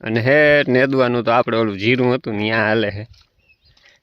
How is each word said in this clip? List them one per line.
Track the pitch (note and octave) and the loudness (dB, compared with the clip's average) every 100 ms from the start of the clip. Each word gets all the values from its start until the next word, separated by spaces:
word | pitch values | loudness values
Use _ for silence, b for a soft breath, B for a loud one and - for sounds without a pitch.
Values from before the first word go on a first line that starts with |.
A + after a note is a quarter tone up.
અને | - A2+ | -4 -2
હે | B2 D3 D3+ D3 B2+ | 2 4 4 2 2
નેદવાનું | B2+ C3+ C3 B2 A#2+ | 0 2 0 0 0
તો | A2+ | 0
આપણે | A#2+ A#2+ A2+ | 0 0 -2
ઓલું | A2 G2 | -2 -2
જીરું | A2 B2+ B2 B2+ | -2 0 0 -2
હતું | B2 G#2 | -4 -6
ને | |
ન્યા | G#2+ A2+ G#2+ | -2 -2 0
હાલે | A2 G2+ | 0 -2
છે. | G2 A2+ - _ _ _ _ b b b b | -6 -14 -20 _ _ _ _ b b b b